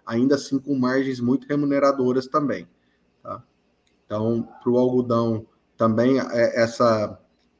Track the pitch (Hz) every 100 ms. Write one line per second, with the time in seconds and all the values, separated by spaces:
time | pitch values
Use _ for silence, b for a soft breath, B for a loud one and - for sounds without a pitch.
0 | - 117 135 139 - 135 143 135 123 131
1 | 135 123 120 139 - 147 143 139 139 135
2 | 123 127 127 156 139 95 87 _ _ _
3 | _ _ - 104 - _ _ _ _ _
4 | - 107 113 117 - - 127 120 127 127
5 | 120 117 117 110 - _ _ - 113 110
6 | 123 135 - 120 117 123 117 - 120 110
7 | 104 - _ _ _